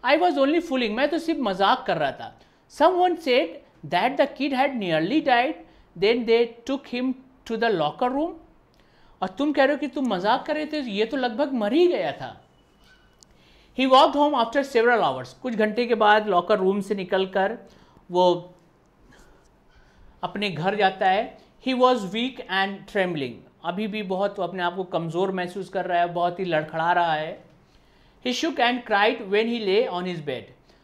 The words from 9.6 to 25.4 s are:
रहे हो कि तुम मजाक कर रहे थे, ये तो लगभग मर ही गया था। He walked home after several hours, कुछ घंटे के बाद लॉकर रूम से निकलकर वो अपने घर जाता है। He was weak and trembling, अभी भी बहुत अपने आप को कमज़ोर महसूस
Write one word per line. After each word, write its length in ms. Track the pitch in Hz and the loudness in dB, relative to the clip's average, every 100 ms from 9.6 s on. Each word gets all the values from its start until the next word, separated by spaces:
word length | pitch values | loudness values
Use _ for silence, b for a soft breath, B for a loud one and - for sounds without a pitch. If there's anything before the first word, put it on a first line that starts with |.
रहे 120 | 269 285 | 2 2
हो 40 | |
कि 80 | 285 | -4
तुम 200 | 302 254 | -4 -2
मजाक 380 | 185 202 254 262 | -2 0 0 -2
कर 100 | 302 | -6
रहे 100 | 302 | -4
थे, 140 | 302 | -6
ये 260 | 247 196 220 | -4 -2 -2
तो 120 | 277 | -2
लगभग 360 | 254 220 285 | -4 -2 -4
मर 200 | 262 208 | -2 0
ही 140 | 277 359 | 4 4
गया 240 | 262 160 | 2 -2
था। 320 | 135 127 101 _ _ _ _ b b b b b b b b b - | -6 -12 -14 _ _ _ _ b b b b b b b b b -2
He 100 | 262 | 6
walked 260 | 262 311 285 | 6 6 4
home 300 | 294 269 226 | 2 2 0
after 300 | 285 269 233 | 0 0 2
several 260 | 233 233 | 4 4
hours, 260 | 160 127 127 | 2 -2 -8
कुछ 260 | - 254 | -10 -6
घंटे 320 | 220 214 208 240 | -2 0 0 -2
के 100 | 220 | 2
बाद 320 | 214 214 214 | 4 4 4
लॉकर 320 | 180 180 208 | 0 2 2
रूम 220 | 190 202 | 2 0
से 140 | 202 202 | -2 -6
निकलकर 640 | 185 190 190 190 196 233 - b b b - | -2 -2 0 0 -2 -4 -14 b b b -4
वो 420 | 175 180 175 - - _ _ _ _ _ - - _ _ _ _ b b b b - | 2 4 2 -4 -20 _ _ _ _ _ -20 -20 _ _ _ _ b b b b -12
अपने 260 | 175 202 202 | -10 -6 -4
घर 260 | 151 180 208 | -2 -2 2
जाता 340 | 190 196 190 | 0 2 0
है। 280 | 190 262 b b b 262 | 0 -2 b b b -4
He 100 | 254 | 2
was 200 | 254 254 | 4 2
weak 380 | 190 208 254 247 | -2 -4 -6 -6
and 420 | - 190 196 196 - | -4 -2 -2 -4 -6
trembling, 420 | 208 185 165 131 110 - _ 165 | -2 -2 -2 -6 -10 -20 _ -6
अभी 220 | 180 214 | -4 -6
भी 160 | 214 | -6
बहुत 360 | 196 185 202 202 | -4 -2 -2 -4
अपने 240 | 175 185 | -6 -4
आप 120 | 175 185 | -4 -4
को 80 | |
कमज़ोर 480 | 180 170 165 170 190 | -6 -4 -4 -2 -2
महसूस 380 | 190 | -2